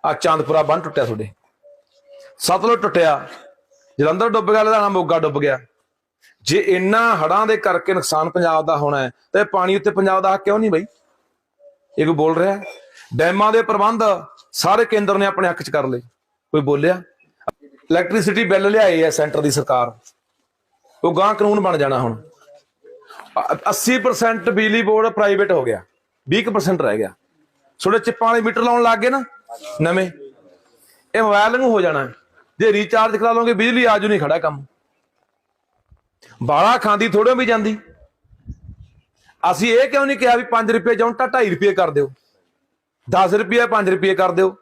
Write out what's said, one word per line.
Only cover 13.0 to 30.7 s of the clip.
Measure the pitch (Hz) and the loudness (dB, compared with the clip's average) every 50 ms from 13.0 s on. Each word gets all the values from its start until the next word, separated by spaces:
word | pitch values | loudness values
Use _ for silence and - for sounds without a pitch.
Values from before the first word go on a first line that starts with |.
| - - - | -20 -12 -4
ਡੈਮਾਂ | 117 156 170 180 196 208 214 220 | -2 0 0 2 2 0 2 2
ਦੇ | 226 226 | 2 0
ਪ੍ਰਬੰਧ | 226 220 202 202 214 233 226 226 214 196 - - - - _ _ _ - | 0 0 0 0 0 0 0 0 0 0 -2 -4 -16 -20 _ _ _ -10
ਸਾਰੇ | - - 170 196 220 233 | -4 0 0 2 2 2
ਕੇਂਦਰ | 226 220 214 208 190 196 196 | 2 0 -2 0 0 0 0
ਨੇ | 202 | 0
ਆਪਣੇ | 196 190 185 190 180 | -2 0 -2 -2 -2
ਹੱਕ | 170 - 160 | -2 -4 -10
'ਚ | - | -6
ਕਰ | 135 151 135 | -4 -4 -2
ਲਏ, | 131 127 120 | -2 -4 -6
ਕੋਈ | 120 - _ _ _ _ _ _ _ _ - 156 | -8 -12 _ _ _ _ _ _ _ _ -2 -2
ਬੋਲਿਆ? | 143 131 143 139 143 170 185 180 180 _ _ _ _ _ _ _ - - - _ - 143 _ _ _ _ | 0 0 0 2 2 0 0 -2 -4 _ _ _ _ _ _ _ -10 -10 -10 _ -20 -20 _ _ _ _
ਇਲੈਕਟ੍ਰੀਸਿਟੀ | 160 170 180 175 190 220 175 180 196 202 233 | 0 0 0 0 -2 0 0 0 0 0 0
ਬਿੱਲ | 180 196 190 190 202 | 2 2 2 2 2
ਲਿਆਏ | 208 220 214 190 175 160 160 | 2 4 4 4 4 2 2
ਆ | 160 | 0
ਸੈਂਟਰ | 156 - 151 151 147 151 | 2 0 -2 -2 -2 -2
ਦੀ | 151 147 | -2 0
ਸਰਕਾਰ, | 127 147 127 - 135 127 120 120 117 113 _ - _ _ _ _ _ _ _ _ _ _ _ _ _ _ _ _ _ _ - | 0 -2 -2 0 0 0 0 -2 -6 _ _ -20 _ _ _ _ _ _ _ _ _ _ _ _ _ _ _ _ _ _ -4
ਉਹ | 170 170 | -2 0
ਗਾਂਹ | 156 190 208 214 | 2 0 0 2
ਕਾਨੂੰਨ | 214 - 208 208 208 | 2 0 2 2 0
ਬਣ | 190 185 175 156 | 0 0 0 0
ਜਾਣਾ | 143 139 135 123 | 0 0 0 -2
ਹੁਣ। | 127 117 113 | -2 -4 -4
ਅ-, | 107 - - _ _ _ _ - - _ _ _ _ _ - - - _ _ - - - - - - - - 160 - - - | -6 -12 -20 _ _ _ _ -20 -20 _ _ _ _ _ -20 -20 -20 _ _ -20 -20 -20 -8 -6 -6 -4 -4 -6 -4 -4 -4
ਅੱਸੀ | 202 - - 226 254 262 | -4 -2 0 0 0 0
ਪਰਸੈਂਟ | 202 254 226 - 226 233 226 220 170 240 | 0 -2 -2 0 0 -2 -2 -2 -2 -2
ਬਿਜਲੀ | 196 196 220 214 208 233 226 | -2 0 0 0 0 0 0
ਬੋਰਡ | 202 214 214 220 226 | 2 2 2 2 0
ਪ੍ਰਾਈਵੇਟ | 220 214 214 202 196 190 202 196 185 | 0 0 0 2 2 2 2 2 2
ਹੋ | 160 135 | 0 0
ਗਿਆ, | 123 110 98 - _ _ _ _ _ _ _ _ | -2 -4 -6 -8 _ _ _ _ _ _ _ _
ਵੀਹ | 131 151 214 190 | -2 0 0 0
ਕੁ | 226 | 0
ਪਰਸੈਂਟ | 202 208 - 170 190 165 147 | -2 -2 0 0 -2 0 0
ਰਹਿ | 117 101 110 | -2 -2 -2
ਗਿਆ। | 107 92 - _ _ _ _ _ _ _ _ _ _ _ _ _ | -4 -6 -8 _ _ _ _ _ _ _ _ _ _ _ _ _
ਤੁਹਾਡੇ | - 185 208 226 | -2 0 0 0
ਚਿੱਪਾਂ | 220 233 233 - 226 226 | 0 -2 -4 -2 0 0
ਵਾਲੇ | 233 233 | 0 0
ਮੀਟਰ | 220 226 - 240 233 | 0 -2 -2 -2 0
ਲਾਉਣ | 240 240 240 233 | 0 2 2 2
ਲੱਗ | 233 226 220 | 2 2 2
ਗਏ | 208 247 | 0 -2
ਨਾ | 262 277 254 - - - _ - - - - - - - 156 | -2 -2 -6 -8 -18 -20 _ -20 -20 -20 -18 -16 -6 -4 -2
ਨਵੇਂ, | 165 175 190 190 180 160 - - - _ _ _ _ _ _ _ _ | 0 0 0 -2 -4 -6 -14 -20 -20 _ _ _ _ _ _ _ _